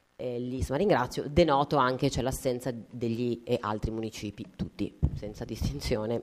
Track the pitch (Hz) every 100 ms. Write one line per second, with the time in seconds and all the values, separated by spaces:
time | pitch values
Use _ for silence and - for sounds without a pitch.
0 | _ - 127 120 123 127 117 139 202 127
1 | 123 - 139 147 165 139 143 147 127 127
2 | 143 139 123 - 131 123 131 117 - 120
3 | 117 113 123 117 - 123 107 107 - 113
4 | 110 - 107 107 101 - 90 - 101 -
5 | - - 104 107 120 110 - 139 - 110
6 | 107 117